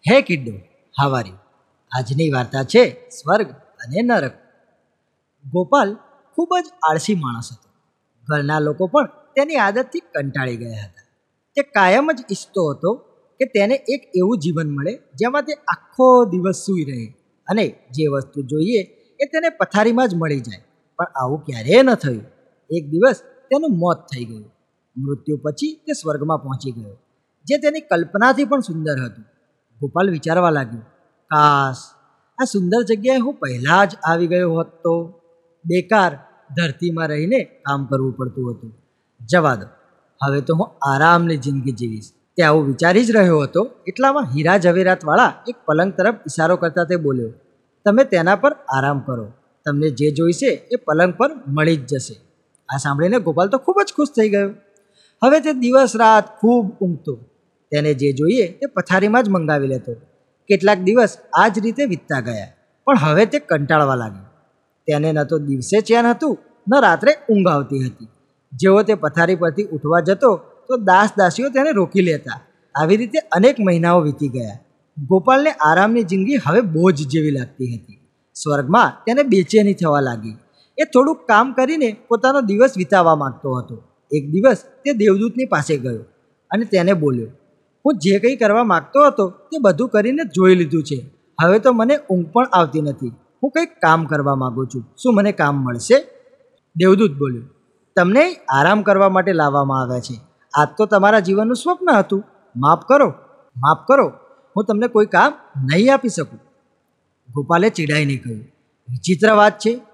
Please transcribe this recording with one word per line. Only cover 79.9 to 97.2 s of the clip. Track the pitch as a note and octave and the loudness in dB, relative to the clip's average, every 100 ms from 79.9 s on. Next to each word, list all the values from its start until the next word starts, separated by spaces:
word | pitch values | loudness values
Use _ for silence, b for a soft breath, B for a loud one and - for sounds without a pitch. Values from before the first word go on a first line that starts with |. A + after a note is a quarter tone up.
| D3 | 0
લાગી. | C3+ A#2 A2 A2 _ _ _ - | -2 -6 -10 -16 _ _ _ -6
એ | |
થોડુંક | D#4 B3 C#4 D#4+ - | 0 2 2 0 2
કામ | G#3+ B3+ | 2 2
કરીને | B3 B3+ D#4+ B3 G#3+ _ | 0 -2 0 -2 -4 _
પોતાનો | A#3 B3+ C#4 | 0 2 0
દિવસ | A3+ G3+ B3+ G3 | 0 2 2 2
વિતાવવા | F3+ G3 E3+ D#3 | 0 4 4 2
માંગતો | C3+ A2+ C#3 | 0 -6 -8
હતો. | B2 - A2 _ _ _ | -8 -8 -16 _ _ _
એક | D3+ C#3 | -6 -2
દિવસ | E3 B3 G#3+ | 2 2 2
તે | - _ C#4 | -4 _ -4
દેવદૂતની | B3+ G#3 G3 A3+ B3 | 0 2 2 0 -4
પાસે | C4 D#3 C#3+ D3 | -2 -2 -2 -4
ગયો | B2+ A2+ A#2 _ _ _ _ | -4 -10 -14 _ _ _ _
અને | G3 | -6
તેને | A#3 F#3+ F3 | -2 0 2
બોલ્યો, | F#3+ D3+ B2 A2+ - _ _ _ _ C#4 | 0 0 -2 -8 -16 _ _ _ _ -2
"હું | B3 | 0
જે | E3 G3 | 0 2
કંઈ | A3 C4+ | 2 0
કરવા | A3 G#3+ | 2 2
માંગતો | A#3 E3+ - C4+ D4 | 2 0 0 4 4
હતો | C#4 F#3+ | 4 -4
તે | F#3 _ D#4+ | -4 _ 0
બધું | A3 D#3 B3 | 2 2 0
કરીને | G#3+ G#3 C#4 | 0 0 -2
જોઈ | C#4+ F#3 F#3 | -4 2 4
લીધું | F#3 E3 D#3+ | 4 2 -2
છે. | D3+ C#3 - _ _ - | -4 -8 -10 _ _ 0
હવે | E3 G#3 | 2 4
તો | A#3+ | 4
મને | A#3+ A3+ C#4+ - | 2 2 0 0
ઊંઘ | F#3 E3 | -4 0
પણ | A#3 B3+ | 0 2
આવતી | F#3 E3 D3+ | 2 2 0
નથી. | D3 C3+ B2+ A2+ _ _ | -4 -6 -10 -12 _ _
હું | C#4 | -4
કંઈક | D#4+ E4 _ | -2 -4 _
કામ | E3 D#3+ | 2 2
કરવા | D#3 D3 C#3+ | 2 -2 -2
માંગુ | C3+ C3 A#2+ | -2 -4 -6
છું. | C3 C3 A2+ _ | -8 -10 -14 _
શું | B3+ | 0
મને | G#3+ G3+ | 2 0
કામ | F#3+ D3+ | 0 -2
મળશે?" | C#3+ C3 A#2+ - C4 D#4+ - _ _ _ _ _ E3 | -2 -4 -6 2 0 0 -20 _ _ _ _ _ 0
દેવદૂત | F#3 F#3+ G#3+ | 2 4 2
બોલ્યો, | C#3 | 0